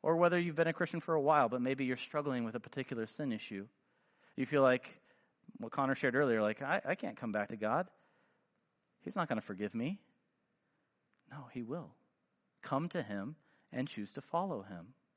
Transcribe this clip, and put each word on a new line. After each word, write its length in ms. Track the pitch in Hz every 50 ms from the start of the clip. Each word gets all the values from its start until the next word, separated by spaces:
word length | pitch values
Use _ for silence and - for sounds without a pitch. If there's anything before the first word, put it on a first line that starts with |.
| -
Or 120 | 151 165
whether 200 | 165 175 175 175
you've 200 | 175 175 175 151
been 100 | 156 165
a 60 | 165
Christian 260 | 160 - 180 - - 165
for 160 | - - 165
a 60 | 156
while, 280 | 139 147 156 147 131 110
but 120 | 123 127
maybe 240 | 123 127 135 135 135
you're 120 | 127 127
struggling 460 | 123 - - - 151 143 143 131 123
with 140 | 117 113 110
a 40 | 120
particular 460 | - - - 139 127 - 131 117 110
sin 240 | 110 - - 151 135
issue. 380 | 113 107 - - 110 98 101 - _ _ _ _ _ _ _ _ _ _ _ - _
You 120 | - 131
feel 160 | - 151 143
like 380 | 135 127 127 123 - - - - _ _ _ _ _ _ _ _ _ - _ -
what 120 | - 113
Connor 240 | - - 139 135 135
shared 220 | - - 131 117
earlier, 260 | 135 147 131 117 110
like, 180 | 107 104 107 -
"I, 200 | 143 139 165 - -
I 100 | - 180
can't 200 | - - 196 -
come 140 | - 123 113
back 200 | 104 107 101 -
to 60 | 113
God. 320 | 104 107 107 120 156 185 180 _ _ _ _ _ _ _ _ _ _ _ _ _ _ _ _ _ _ _ _ _ _
He's 120 | _ - -
not 140 | - 170 147
gonna 120 | 123 110
forgive 360 | - - 101 92 104 104 -
me." 240 | 113 117 151 202 202 _ _ _ _ _ _ _ _ _ _ _ _ _ _ _ _ _ _ _ _ _ _ _ _ _ _
No, 160 | 120 143 131 120
he 100 | - 127
will. 320 | 117 113 143 175 135 80 - _ _ _ _ _ _ _ _ _ _ _ _ _
Come 260 | - - 139 135 165 175
to 140 | - 180
him 340 | 123 104 104 101 98 127 160 _ _ _ _ _ _ _
and 140 | - 123 127 -
choose 240 | - 110 104 98 -
to 60 | 143
follow 420 | - - - 165 190 196 160 107
him. 320 | 95 98 95 87 82 120 - _ _ _ _